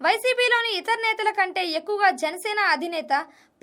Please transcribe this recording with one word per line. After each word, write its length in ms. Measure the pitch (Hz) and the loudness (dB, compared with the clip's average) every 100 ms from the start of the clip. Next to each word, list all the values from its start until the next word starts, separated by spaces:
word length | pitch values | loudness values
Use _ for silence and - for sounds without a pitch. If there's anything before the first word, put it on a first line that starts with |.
వైసీపీలోని 760 | 311 440 494 508 494 466 466 381 | 0 2 2 2 2 2 0 -2
ఇతర 160 | - | -2
నేతల 360 | 453 453 440 427 | 0 0 0 0
కంటే 360 | 415 370 370 359 | 0 0 0 -2
ఎక్కువగా 440 | 311 320 415 403 | -4 -4 2 2
జనసేన 500 | 262 302 359 427 415 | 2 -2 -4 -4 0
అధినేత 680 | 381 302 339 339 302 277 320 - _ - | 0 0 -2 -6 -2 -2 -2 -14 _ -2